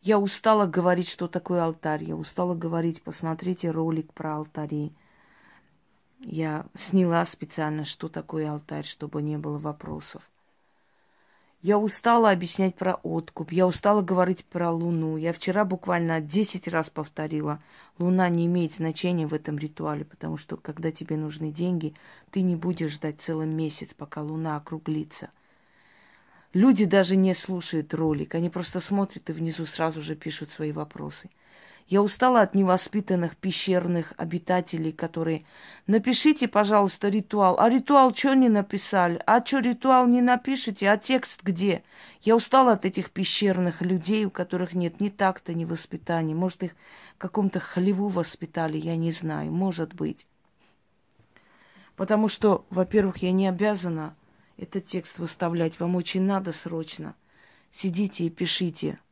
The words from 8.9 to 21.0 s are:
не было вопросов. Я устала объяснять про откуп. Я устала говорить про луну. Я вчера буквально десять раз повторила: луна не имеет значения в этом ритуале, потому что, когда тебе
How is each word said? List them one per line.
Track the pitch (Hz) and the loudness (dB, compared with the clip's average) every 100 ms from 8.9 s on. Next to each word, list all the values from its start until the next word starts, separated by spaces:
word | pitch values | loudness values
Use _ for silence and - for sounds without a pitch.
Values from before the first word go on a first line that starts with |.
| - 147 151 | -12 -10 -6
не | 151 151 | -6 -6
было | 151 147 | -6 -8
вопросов. | 151 147 156 151 147 - _ _ _ _ _ _ _ _ _ _ _ _ _ _ | -8 -10 -10 -12 -12 -20 _ _ _ _ _ _ _ _ _ _ _ _ _ _
Я | 175 208 | 2 2
устала | 214 - 233 233 220 | 2 -2 2 4 6
объяснять | 190 175 - 190 180 | 4 -2 0 -2 0
про | 185 180 | -4 -4
откуп. | 165 165 165 - 156 | -4 -6 -8 -12 -4
Я | 170 185 | 2 2
устала | 175 208 208 | 2 2 2
говорить | 185 185 180 185 - | 2 2 2 0 -4
про | 175 170 | -4 -2
луну. | 165 170 165 160 156 | 0 0 0 -2 -2
Я | 160 | -4
вчера | 170 - 185 208 | -4 -2 0 0
буквально | 185 - 175 170 165 | -2 -2 0 0 -2
десять | 151 170 208 185 175 | -2 -2 -2 -4 -4
раз | 165 156 | -4 -4
повторила: | - 151 - 156 156 151 147 _ - - _ | -6 -10 -8 -6 -4 -4 -6 _ -20 -20 _
луна | 175 185 180 | 0 2 2
не | 170 170 | 2 2
имеет | 175 165 | 0 -2
значения | - 160 156 185 175 156 | -2 -6 -4 -2 -2 -2
в | |
этом | 156 151 151 | -4 -4 -6
ритуале, | 151 - 156 147 151 | -8 -8 -6 -6 -10
потому | - 160 156 | -12 -10 -10
что, | - 160 | -10 -14
когда | - 151 165 | -12 -6 -6
тебе | 160 | -6